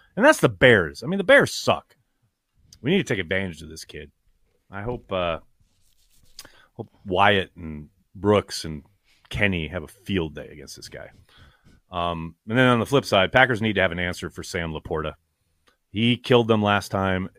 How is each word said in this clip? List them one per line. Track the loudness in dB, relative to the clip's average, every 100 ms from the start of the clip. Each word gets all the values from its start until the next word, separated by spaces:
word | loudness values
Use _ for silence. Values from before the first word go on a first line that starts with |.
| _ 2
and | 2
that's | 4
the | 2
Bears. | 6 6 6 4 -6
I | -6
mean, | -4
the |
Bears | 4 4 4
suck. | -2 -2 -2 _ _ _ _ _ _ _ _ _ -8
We | -2
need | -2 -2
to |
take | -4
advantage | -2 -4 -4 -10
of | -16
this | -18
kid. | -18 -18 -18 _ _ _ _ _ _
I | -12
hope, | -10 -10 -6
uh, | -2 -2 -4 _ _ _ _ _ _ _ _ _ -20 -20 _ _
hope | -18 -18 _ -4
Wyatt | 4 4 4 -2 -12
and | -14 -14 -16 _ _ -4
Brooks | 2 2 0 -12
and | -10 -12 -14 _ _ _ _
Kenny | -2 0 0 -4
have | -10
a | -12
field | _ -6 -4 -4
day | -8 -16
against | -18 -20 -20
this | -18
guy. | -18 -18 -20 _ _ -20 _ _ _ _
Um, | -6 -4 -6 -10 _ -4
and | 2
then | 4
on | 2
the | 2
flip | -2
side, | 2 2 4
Packers | 4 4 2
need | -2
to | 0
have | 0
an | -2
answer | -6 -6 -10
for | -12
Sam | -10 -6 -6
Laporta. | -8 -6 -6 -6 -10 _ _ _ _ _ _ _
He | -2 0 0
killed | 4 4 6
them | 2
last | 2 0 -2
time. | -2 -2 -2 -4